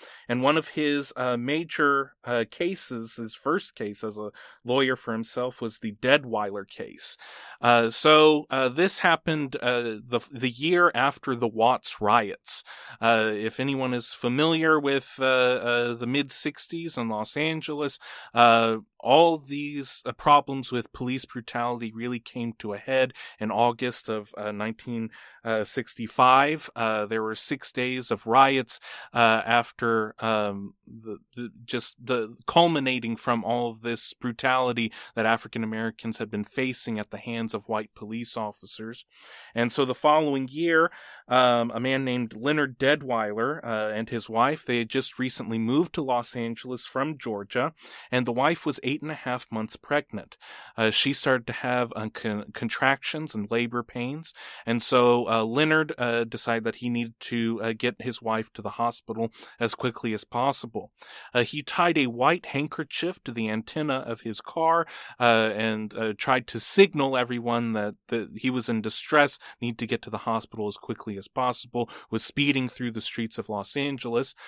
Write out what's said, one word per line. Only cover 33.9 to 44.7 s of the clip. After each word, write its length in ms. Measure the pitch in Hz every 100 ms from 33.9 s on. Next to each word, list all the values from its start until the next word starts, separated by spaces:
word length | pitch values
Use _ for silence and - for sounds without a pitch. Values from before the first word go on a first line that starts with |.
| 117 -
brutality 800 | - 127 113 135 127 127 120 113 - - -
that 100 | 110
African 380 | 113 - 120
Americans 540 | 110 110 113 110 117 110
had 120 | 107
been 140 | 104
facing 540 | 104 - 131 123 - 110
at 120 | 107
the 80 | 101
hands 360 | - 117 113
of 140 | 107 101
white 220 | 110 107
police 420 | - 107 113 120 -
officers. 680 | 107 - 98 - 110 120 - _ - - -
And 180 | 113 120
so 120 | 131
the 100 | 131
following 540 | 123 151 156 151 139 131
year, 440 | 143 170 165 170 - - - -
um, 440 | 123 123 120 117
a 60 | 113
man 240 | 127 135
named 300 | 135 123 117 110
Leonard 420 | 127 151 139 123
Deadweiler, 880 | 135 147 139 117 107 104 120 156
uh, 280 | 120 110 107
and 160 | 107 113
his 200 | 117 -
wife, 360 | 113 127 156
they 140 | -